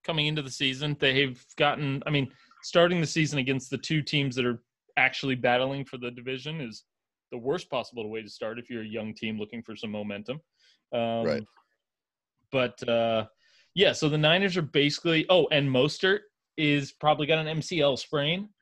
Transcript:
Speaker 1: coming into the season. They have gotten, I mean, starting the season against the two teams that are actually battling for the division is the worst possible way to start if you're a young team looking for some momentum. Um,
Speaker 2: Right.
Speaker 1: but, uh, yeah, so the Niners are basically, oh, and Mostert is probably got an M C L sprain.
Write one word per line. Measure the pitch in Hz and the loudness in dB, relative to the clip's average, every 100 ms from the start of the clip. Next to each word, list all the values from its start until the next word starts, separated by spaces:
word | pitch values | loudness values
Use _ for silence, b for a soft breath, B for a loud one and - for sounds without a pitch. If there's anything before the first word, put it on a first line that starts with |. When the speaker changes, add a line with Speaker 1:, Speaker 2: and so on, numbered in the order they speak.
Speaker 1:
coming | - 160 151 | -2 0 0
into | 156 | -2
the | 135 | -6
season. | - 139 131 147 143 | -2 -2 0 -4 2
They | 139 131 | 4 4
have | 139 127 _ - | 2 -2 _ 0
gotten, | 147 143 143 139 - | 2 2 -2 -2 0
I | |
mean, | 147 131 b b b | 0 0 b b b
starting | - 175 170 180 | 2 4 6 4
the | 156 | 0
season | 165 151 143 | 0 0 0
against | 127 135 - | 0 -2 -4
the | 135 | -8
two | - 156 | -2 -2
teams | - 147 139 | 0 0 0
that | 123 | 0
are | 123 117 _ _ _ - | -2 -4 _ _ _ 0
actually | 131 - 139 127 | 0 0 -4 0
battling | 123 123 131 139 | 2 2 0 -4
for | 135 127 | -8 -10
the | 120 | -10
division | 123 123 131 139 160 | -10 -10 -10 -8 -8
is | 120 107 _ _ _ _ _ | -10 -12 _ _ _ _ _
the | 127 | -8
worst | 120 175 - | -4 -4 -2
possible | 131 110 120 107 | -6 -6 -10 -8
way | 113 | -8
to | 104 | -10
start | - 110 117 | -10 -10 -10
if | 117 | -10
you're | 120 | -10
a | 107 | -6
young | 110 110 | -6 -8
team | 104 113 107 | -6 -6 -6
looking | 104 117 | -8 -10
for | 113 104 | -12 -12
some | 110 | -8
momentum. | 104 104 101 107 147 _ b b b _ | -8 -6 -8 -10 -12 _ b b b _
Um, | 123 117 113 | -4 -2 -2
Speaker 2:
Right. | 113 73 - _ _ _ _ _ _ _ _ _ _ | -2 -2 -6 _ _ _ _ _ _ _ _ _ _
Speaker 1:
but, | 131 123 - 120 | -2 -2 -4 -2
uh, | 117 117 113 107 _ b b b | 0 2 0 -4 _ b b b
yeah, | 170 190 | 2 2
so | 123 156 | 4 0
the | 151 | 4
Niners | 151 175 196 180 | 4 4 2 0
are | |
basically, | 147 147 147 147 170 160 - | 0 2 2 2 2 2 6
oh, | 185 139 | 4 6
and | 151 139 | 2 2
Mostert | 127 147 - 190 202 - _ _ - | 4 2 2 0 0 -4 _ _ -2
is | 151 147 135 | 2 2 0
probably | _ 151 147 147 | _ 2 2 2
got | 160 | 0
an | 156 | 0
M | 160 | -4
C | - 175 | -4 2
L | 143 123 | 2 0
sprain. | - 151 143 180 208 _ | -2 -2 0 -2 -6 _